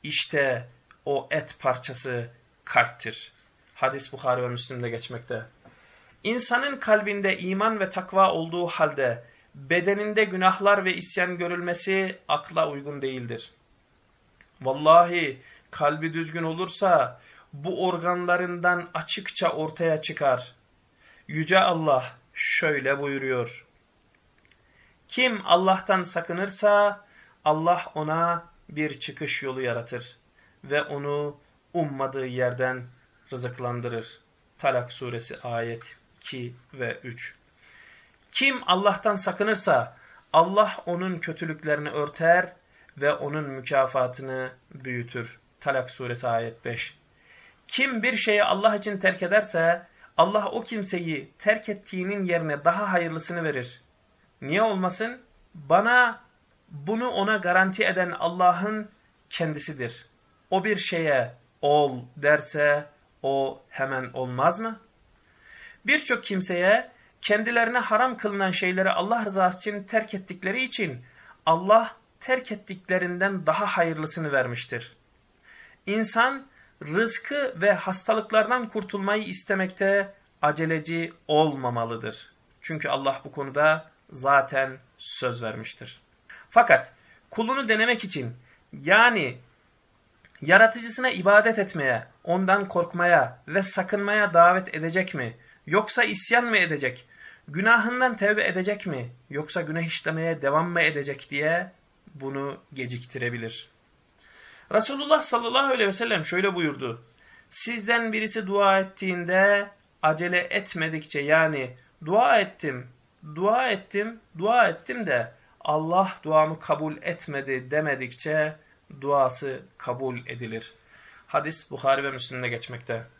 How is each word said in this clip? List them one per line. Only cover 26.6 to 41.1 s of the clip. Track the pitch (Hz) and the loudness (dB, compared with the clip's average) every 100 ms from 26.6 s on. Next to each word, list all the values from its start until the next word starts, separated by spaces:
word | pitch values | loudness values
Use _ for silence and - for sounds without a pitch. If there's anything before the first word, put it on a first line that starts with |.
| 208 208 202 202 - - - _ | 4 6 4 0 -16 -20 -20 _
Allah | 151 156 165 175 - | 0 2 2 0 -2
ona | 156 156 160 170 170 - _ - | -6 -2 0 0 -2 -6 _ -12
bir | 147 151 135 | -6 -6 -6
çıkış | - 131 147 - | -12 -10 -8 -6
yolu | 135 131 | -6 -4
yaratır | 123 117 120 120 - - _ _ _ _ | -4 -4 -6 -10 -12 -20 _ _ _ _
ve | 135 147 | -4 -2
onu | 143 143 143 143 147 143 _ _ _ | -2 -6 -4 -4 -4 -10 _ _ _
ummadığı | 175 151 135 135 135 131 | -4 -4 -2 -4 -4 -6
yerden | 123 127 123 131 127 123 _ _ _ _ | -2 -2 0 -2 -2 -10 _ _ _ _
rızıklandırır. | 127 123 123 123 120 120 117 - - _ _ _ _ | -8 -8 -6 -6 -4 -4 -6 -10 -20 _ _ _ _
Talak | 143 127 120 | 0 0 -4
suresi | - 123 117 - 127 | -10 -8 -8 -10 -12
ayet | 123 117 117 113 - - _ _ | -6 -6 -6 -8 -14 -20 _ _
iki | - 131 120 123 _ | -14 -12 -12 -14 _
ve | 139 120 - | -8 -8 -6
üç. | 127 123 - - _ _ _ - - - _ _ _ | -12 -12 -14 -16 _ _ _ -20 -20 -20 _ _ _
Kim | - 269 254 - | 0 0 0 0
Allah'tan | 185 202 190 220 202 | 4 4 2 0 0
sakınırsa | 202 185 208 202 - 135 113 - - - _ | -2 -2 0 0 2 2 0 -12 -20 -20 _
Allah | 160 175 202 208 - - | 4 4 4 2 0 -6
onun | 175 185 | -4 -4